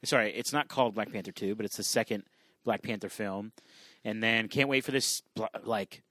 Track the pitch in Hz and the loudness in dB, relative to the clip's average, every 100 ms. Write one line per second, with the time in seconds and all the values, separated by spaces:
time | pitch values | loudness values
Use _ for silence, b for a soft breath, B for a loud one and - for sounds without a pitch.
0 | - 135 107 82 123 143 143 - 123 104 | 2 2 2 -2 -2 -2 -2 2 2 4
1 | 104 107 95 - 98 107 104 - 101 - | -2 -4 -8 -4 -2 -2 -4 -2 0 2
2 | 113 104 - _ _ _ - 104 - 110 | 2 -2 -6 _ _ _ -2 -2 -2 -6
3 | 98 - 104 98 104 - b b b b | -6 -6 -4 -4 -6 -14 b b b b
4 | 110 107 113 113 110 - 139 135 131 135 | -6 0 4 4 2 2 4 2 2 0
5 | - - - - 110 117 104 113 98 - | 0 -2 -6 -6 -4 -4 -2 -2 -2 -8
6 | _ | _